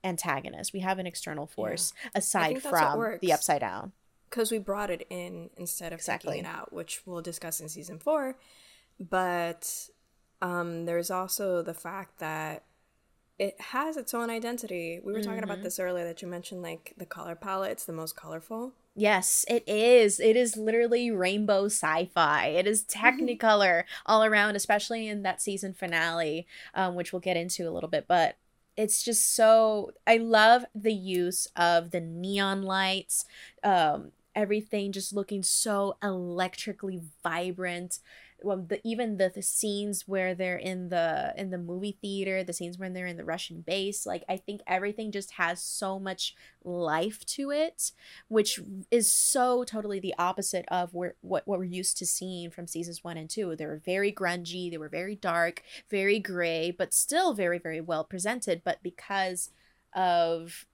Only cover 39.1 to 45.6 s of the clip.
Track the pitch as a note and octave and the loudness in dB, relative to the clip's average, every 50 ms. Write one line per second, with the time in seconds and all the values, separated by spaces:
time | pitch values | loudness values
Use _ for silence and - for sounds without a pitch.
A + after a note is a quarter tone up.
39.1 | G#3 F#3 F#3+ F#3 F3+ G3+ F#3+ - - - - G#3+ G3+ G3+ G#3 G#3 G3+ F#3+ - - | 2 2 2 0 0 -2 -4 -2 -2 0 0 0 -2 -2 -2 -4 -4 -6 -6 -4
40.1 | G3 F#3+ F#3 F#3 F#3 F3 F#3 F3+ F3+ F3 - F#3 F#3 F#3 F3+ F3 F3+ F3 E3 E3 | -2 0 0 0 -2 -2 -2 -2 -2 -4 -4 -6 -6 -6 -6 -2 0 0 2 2
41.1 | D#3 C#3+ - - - - G3 F#3+ F#3 F3 F3 E3+ F3 F3+ G3 G#3 G3+ _ - G3+ | 0 0 -2 -4 -4 -6 -6 -6 -6 -6 -6 -6 -6 -4 -4 -6 -6 _ -6 -6
42.1 | G3 G3 F#3+ F#3+ F#3+ F#3+ F#3 F3+ E3+ - F3 E3+ F3+ F3+ F#3+ F#3 F3+ F3+ F#3 F3+ | -4 -2 -2 0 -2 -2 -2 -4 -6 -6 -6 -8 -8 -8 -8 -6 -6 -6 -6 -6
43.1 | F3 E3+ D#3+ E3 D#3+ E3 - - E3 E3 E3 - F3 G3 F#3+ G3 G3+ - - G#3 | -8 -8 -6 -6 -6 -6 -6 -10 -12 -12 -4 -2 -2 -2 -2 -2 -4 -6 -6 -4
44.1 | F#3 E3+ - - F#3 F#3+ _ - G#3 G3+ - - F#3 F#3 F#3+ G3+ G#3 G#3+ A3 G#3+ | -6 -6 -4 -4 -6 -6 _ -10 -12 -10 -4 -2 -2 0 0 -2 -4 -4 -8 -6
45.1 | G3+ G3+ G3 - - - F3+ E3 F3 F#3 | -6 -6 -8 -8 -2 0 0 0 0 -2